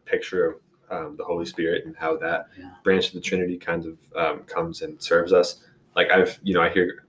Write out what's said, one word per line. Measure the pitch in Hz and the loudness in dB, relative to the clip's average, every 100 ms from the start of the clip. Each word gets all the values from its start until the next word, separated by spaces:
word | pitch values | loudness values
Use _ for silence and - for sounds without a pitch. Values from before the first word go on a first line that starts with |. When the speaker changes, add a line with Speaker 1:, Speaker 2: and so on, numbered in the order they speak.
Speaker 1:
picture | - 90 - 92 82 | -4 -4 -2 -2 -2
of, | - _ _ - | -2 _ _ -12
um, | 87 78 - | -10 -10 -10
the | |
Holy | 85 85 85 | -6 -4 -4
Spirit | - 80 - 80 | -4 -2 -2 -4
and | - | -6
how | 80 80 | -4 -2
that | 82 82 - 90 | -2 -4 -6 -18
Speaker 2:
Yeah. | 90 - | -20 -4
Speaker 1:
branch | 98 95 90 | 2 2 2
of | |
the | 90 | -6
Trinity | - 92 90 87 | -4 -2 -2 -4
kind | 87 85 80 | -4 -6 -6
of, | 80 _ | -14 _
um, | 85 80 151 | -4 -2 -4
comes | - - 82 - | -8 -6 -6 -6
and | - - | -10 -8
serves | - 85 87 | 2 2 6
us. | 90 - - _ _ _ 90 | 4 4 -2 _ _ _ 0
Like, | 87 | 4
I've, | 95 90 - | 4 4 0
you | 98 | 0
know, | 87 | 2
I | 85 | 4
hear | 92 90 - | 2 0 -2